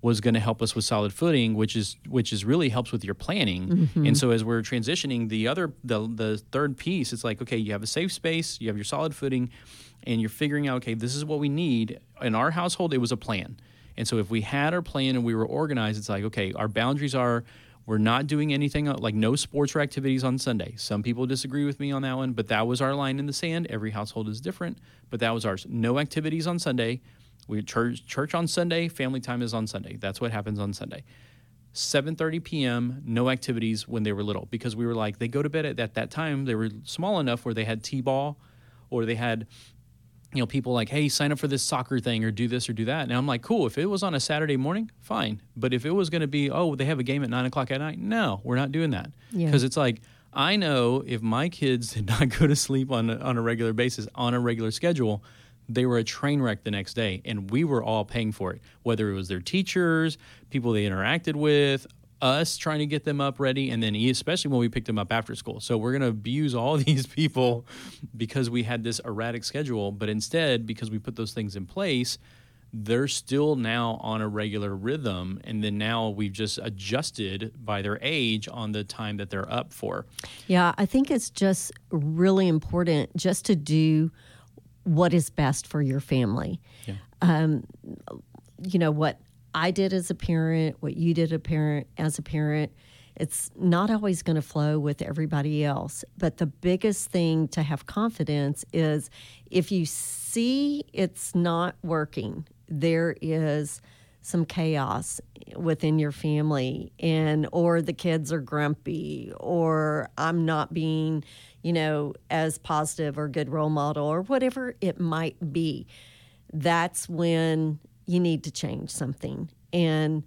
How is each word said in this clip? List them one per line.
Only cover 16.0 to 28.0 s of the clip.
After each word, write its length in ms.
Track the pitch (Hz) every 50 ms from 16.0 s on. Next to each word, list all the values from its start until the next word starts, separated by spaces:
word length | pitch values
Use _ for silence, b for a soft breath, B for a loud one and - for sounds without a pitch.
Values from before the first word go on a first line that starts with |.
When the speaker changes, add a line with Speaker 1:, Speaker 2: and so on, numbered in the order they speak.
| 101 -
Speaker 1:
like, 140 | 104 98 101
okay, 280 | 107 - 107 98 95 95
our 140 | - 107
boundaries 480 | 110 95 110 117 127 139 143 147 139 127
are, 280 | 131 123 123 120 117 117 B B B B B B B -
we're 100 | 110 110
not 300 | 107 107 113 117 131 143
doing 260 | 139 151 147 151 151 139
anything, 340 | 139 147 143 - 151 151
uh, 100 | 147 135 -
like, 160 | - 110 107
no 200 | 107 110 110 135
sports 400 | 143 - - - 143 143 135 -
or 40 | 156
activities 440 | 143 135 - 139 135 135 131 131 127
on 140 | 131 127
Sunday. 380 | 131 - 131 117 104 - - 117
Some 240 | 110 - - 107 104
people 240 | 104 120 117 120 131
disagree 400 | 123 135 127 - 135 127 147 143
with 140 | 143 139 -
me 120 | 143 139
on 120 | 139 135 131
that 120 | 135 127
one, 180 | 131 135 127 123
but 140 | 117 107 -
that 180 | 117 107 113
was 120 | 117 127 120
our 140 | 139 131 139
line 240 | 143 139 135 131
in 80 | 139 139
the 80 | 143 139
sand. 320 | - - 165 165 170 170 -
Every 180 | - 107 107 110
household 400 | 107 107 107 110 - 117 107 107
is 100 | 107 117
different, 380 | 131 180 185 - 180 170 - b b b b b b -
but 100 | - 110
that 100 | 117 113 113
was 120 | 113 104
ours. 180 | 107 95 92 -
No 300 | - 127 117 113 117 123
activities 480 | 143 151 - - 160 151 156 156 165 156
on 140 | 175 175 175
Sunday. 420 | - 156 127 123 113 113 123 131 b b b b b b b b b
We 140 | - 107 107
church, 420 | 104 - - 117 117 120 120 117